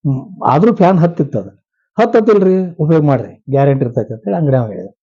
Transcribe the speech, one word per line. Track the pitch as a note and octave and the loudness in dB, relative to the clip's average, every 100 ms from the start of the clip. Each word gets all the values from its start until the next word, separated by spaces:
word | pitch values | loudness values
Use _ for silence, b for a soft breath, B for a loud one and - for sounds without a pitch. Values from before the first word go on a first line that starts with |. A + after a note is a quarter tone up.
| D3 | -4
ಹ್ಮ್, | C3 - - | -6 -8 -4
ಆದ್ರೂ | F#3+ C#3+ A3 G#3+ | 0 2 2 4
ಫ್ಯಾನ್ | F3+ F#3+ | 2 4
ಹತ್ತಿತ್ತು, | E3+ E3 C#3+ A2 | 0 0 -4 -6
ಅದು | F#2+ _ _ _ _ - | -10 _ _ _ _ -2
"ಹತ್ತತ್ತಿಲ್ರಿ, | A#3 A#3+ A3 G#3 F#3 F#3+ F#3 E3 | 2 2 2 2 2 0 -2 -4
ಉಪಯೋಗ | D3+ D#3+ | 0 2
ಮಾಡ್ರಿ, | D3 C3 G#2 - - | 2 0 -4 -16 -4
ಗ್ಯಾರಂಟಿ | C3+ C#3+ C3+ B2 | 0 2 0 -2
ಇರ್ತೈತೆ" | A#2+ G#2+ | -4 -6
ಅಂತೇಳಿ | A2 G3+ F#3 | -10 -6 -2
ಅಂಗಡಿ | D3+ C3 | 0 0
ಅವ್ನು | A2 | -2
ಹೇಳಿದ. | F#2+ F#2+ _ | -8 -14 _